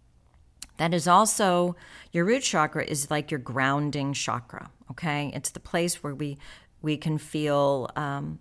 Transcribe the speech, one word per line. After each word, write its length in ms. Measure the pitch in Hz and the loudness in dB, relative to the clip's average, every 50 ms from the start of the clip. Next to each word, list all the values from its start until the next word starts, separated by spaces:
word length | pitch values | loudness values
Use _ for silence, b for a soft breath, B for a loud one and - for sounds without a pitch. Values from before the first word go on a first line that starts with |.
| _ _ _ _ _ _ _ _ _ _ _ _ - - - | _ _ _ _ _ _ _ _ _ _ _ _ -18 -14 -6
That 180 | - 156 165 170 | -2 0 0 2
is 140 | 175 143 175 | 2 4 6
also, 640 | 175 185 220 214 - - 214 190 175 175 175 180 175 B B B B B B B - | 8 8 8 6 4 4 4 4 4 4 4 2 0 B B B B B B B 0
your 120 | 170 170 | 0 2
root 180 | 190 233 277 269 | 4 2 2 2
chakra 420 | - - 175 151 151 - 160 - | 0 2 2 2 2 0 -2 -4
is 260 | - - 143 135 - | -2 -2 -2 -2 -2
like 200 | 156 151 147 - | -2 -2 -2 -2
your 100 | 160 143 | -6 -6
grounding 720 | 120 - 120 131 131 135 139 147 147 147 135 147 139 139 143 | -6 -6 -2 0 0 2 2 2 0 0 -2 -2 -2 -4 -4
chakra, 580 | - - - 113 120 123 - - - - - - _ - - | -4 -4 -4 -4 -4 -6 -10 -14 -16 -16 -16 -20 _ -18 -16
okay? 420 | 127 - - 165 147 147 147 143 - | -12 -6 -4 -4 -2 -2 -4 -4 -6
It's 160 | 139 - - | -6 -6 -6
the 100 | - - | -6 -8
place 420 | - - - 175 170 175 - - - | -8 -4 -2 0 0 0 -2 -4 -6
where 120 | 147 139 | -8 -8
we, 240 | 131 151 143 139 143 B B B B B B _ _ | -6 -6 -6 -8 -10 B B B B B B _ _
we 160 | - 151 151 | -4 -2 -2
can 220 | 143 - 160 156 151 | -2 0 -2 -2 -2
feel, 720 | - - - 156 151 147 143 143 143 139 139 135 120 - - | -4 -4 -4 -2 0 2 2 2 4 2 2 0 -2 -4 -6
um, 420 | - 151 143 139 139 143 151 156 156 | -6 -4 -4 -4 -6 -6 -8 -10 -10